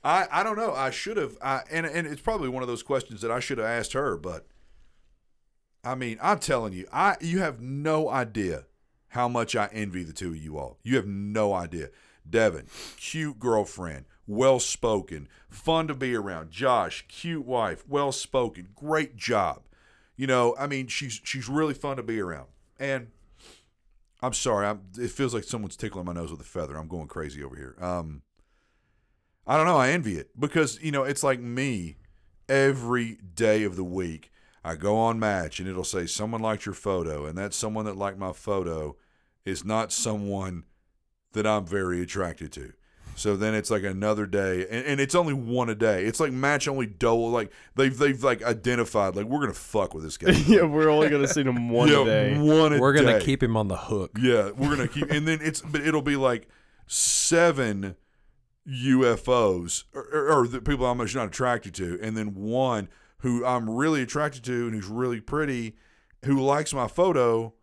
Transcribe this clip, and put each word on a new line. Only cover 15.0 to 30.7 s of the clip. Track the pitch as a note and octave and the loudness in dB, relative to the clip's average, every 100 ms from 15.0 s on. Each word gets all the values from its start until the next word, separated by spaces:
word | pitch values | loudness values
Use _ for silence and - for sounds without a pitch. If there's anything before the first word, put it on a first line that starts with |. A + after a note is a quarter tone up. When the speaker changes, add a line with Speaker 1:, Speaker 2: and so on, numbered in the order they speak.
| - D#2 C#2 _ _ | -2 -14 -14 _ _
Speaker 1:
fun | - - E3 D#3+ | -6 0 0 0
to | |
be | C3+ C3 | -4 -2
around. | A#2 G2+ E2+ D#2+ | -2 -4 -8 -12
Josh, | E2+ C3 A#2+ F2 - - | -2 2 2 0 -6 -16
cute | - E3+ E3 B2 | -12 -8 -8 -4
wife, | B2+ G#2 D#2+ - | -2 -2 -4 -4
well-spoken, | C#3+ C#3+ B2+ - C3+ A#2 - F#2 | 0 0 -4 -2 -2 -2 -6 -20
great | - D3+ D#3 D3 G#2+ | -14 -2 -2 -2 -8
job. | - A2 F2 C2+ _ _ _ _ _ - | 0 2 0 -4 _ _ _ _ _ -6
You | C3+ | 0
know, | B2+ A#2+ A#2+ | 4 4 2
I | C#3+ | -4
mean, | C#3 B2+ | -4 -6
she's, | - C3+ A2 | -8 -8 -10
she's | - C3+ A#2 | -8 -8 -4
really | C#3+ D#3 | 0 0
fun | C3+ C#3+ C3+ | -2 -6 -6
to | |
be | A2+ A2+ | -4 -4
around. | F2+ D2+ C2 _ _ _ | -4 -8 -14 _ _ _
And | C#3 C3+ A2+ _ _ _ - - _ _ _ _ _ _ | -6 -4 -8 _ _ _ -20 -20 _ _ _ _ _ _
I'm | B2 | -6
sorry, | - C3 G#2 G2+ | -2 0 2 0
I'm, | G#2 F#2 G2+ | -4 -10 -8
it | A#2+ | -8
feels | - C3 | -2 -2
like | A2+ | -2
someone's | - A#2 G2+ - | -6 -8 -8 -8
tickling | A2 G2 | -10 -8
my | F2 | -8
nose | E2+ D#2+ | -6 -8
with | D#2+ | -12
a | |
feather. | - F#2 D2 D2+ | -10 -8 -6 -8
I'm | D#2+ | -10
going | E2+ D2+ | -10 -10
crazy | - D2+ C#2+ | -10 -10 -10
over | C#2 B1+ | -14 -14
here. | C2 - | -16 -10
Um, | F2+ F2+ D#2+ C#2+ _ _ _ _ _ _ _ _ _ _ _ _ - | -6 -6 -6 -14 _ _ _ _ _ _ _ _ _ _ _ _ 0
I | D3 | 2
don't | E3 | 4
know. | D#3 | 4
I | B2+ | 4
envy | E3+ A#2+ E2 | 2 -2 -6
it | C2 - | -8 -6
because, | C#3+ E3 D3+ | 0 2 0